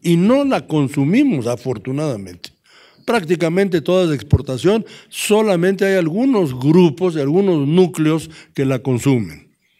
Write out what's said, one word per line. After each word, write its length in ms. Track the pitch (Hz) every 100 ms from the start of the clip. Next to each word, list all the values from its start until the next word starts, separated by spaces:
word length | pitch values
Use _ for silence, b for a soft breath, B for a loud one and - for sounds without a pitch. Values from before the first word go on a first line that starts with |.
y 160 | 175 170
no 280 | 196 269
la 220 | 277 202 -
consumimos, 800 | 156 135 - 139 220 285 156 113
afortunadamente. 1040 | 120 131 113 123 139 156 113 95 87 - _ b b b b
Prácticamente 760 | - 233 156 170 165 175 196 170
toda 240 | 139 185
es 60 | 175
de 40 |
exportación, 720 | 143 - 127 123 131 156 226 - B B
solamente 760 | - - 208 220 180 180 190
hay 100 | 196
algunos 600 | 190 165 190 269 226 156
grupos 640 | 127 135 175 175 - 180 160
y 40 |
algunos 460 | 139 175 202 165 139
núcleos 640 | 175 180 180 156 160 160 B B
que 100 | -
la 140 | 135 131
consumen. 720 | 135 123 139 127 90 78 _ _ _ _